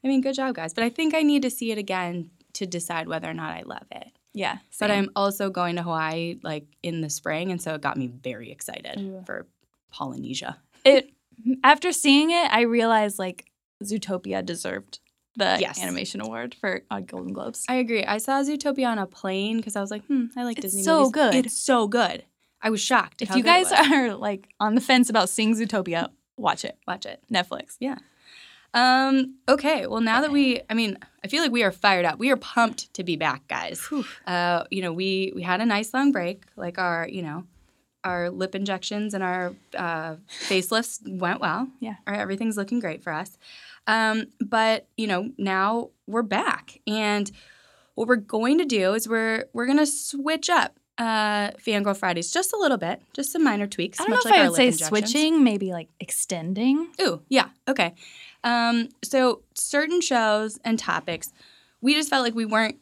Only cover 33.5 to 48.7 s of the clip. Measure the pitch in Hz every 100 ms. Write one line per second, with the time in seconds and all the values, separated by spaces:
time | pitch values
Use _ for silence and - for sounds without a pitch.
33.5 | - 85 165 - 294 - - - 180 175
34.5 | 170 - 190 180 165 190 190 190 185 175
35.5 | 185 233 208 220 262 285 214 175 202 _
36.5 | - 180 175 180 165 165 190 160 160 180
37.5 | _ _ _ _ _ 190 175 175 185 190
38.5 | 190 196 190 - 208 214 196 185 185 180
39.5 | 190 _ - 175 160 160 160 _ - -
40.5 | 190 180 220 233 - - 185 175 208 180
41.5 | 175 262 - 220 202 - 202 202 196 226
42.5 | 208 196 240 190 156 - 151 123 _ -
43.5 | - - - - 220 220 220 - _ 202
44.5 | 226 220 220 - - 214 185 220 - 196
45.5 | 190 196 233 - _ - 220 220 208 359
46.5 | - - - - 214 214 208 202 - -
47.5 | - _ _ _ - 226 247 202 220 240
48.5 | 311 302